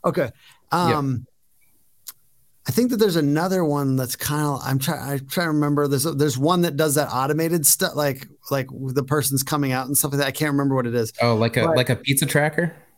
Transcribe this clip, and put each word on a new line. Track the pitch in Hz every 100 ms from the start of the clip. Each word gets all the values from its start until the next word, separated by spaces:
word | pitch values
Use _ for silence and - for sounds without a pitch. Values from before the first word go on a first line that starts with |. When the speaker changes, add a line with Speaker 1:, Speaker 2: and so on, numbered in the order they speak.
| 175
Speaker 1:
Okay. | 180 131 - - - _
Speaker 2:
Yeah. | 170 175 156
Speaker 1:
Um, | 139 123 - _ _ _ _ _ _ _ - - _ _ _ _ -
I |
think | - 247
that | 240
there's | 214 165
another | 143 147 180 185
one | 160 143 139 131
that's | 127 -
kinda, | - 147 147 139
I'm | 135 135
try-, | 135 151 135
I | 139
try | 139 185
to | 165
remember. | 151 147 147 143
There's | 135 160
a, |
there's | 139 147 123
one | 147 180
that | 175 139
does | 156
that | 139 139
automated | 120 139 151 165 170 143
stuff, | - 185
like, | - 147 139 - - -
like, | 139 131
the | 127 131 127
person's | 143 151 135 135
coming | 135 151 139
out | 127 127
and | 143
stuff | 147
like | 139
that. | 139
I |
can't | 135 156
remember | 143 139 135
what | 120
it |
is. | 120 110 -
Speaker 2:
Oh, | 120
like | 110 113 -
a, | 110
Speaker 1:
But | -
Speaker 2:
like | 131
a | 117
pizza | - 135
tracker? | 135 151 151 156 165 - -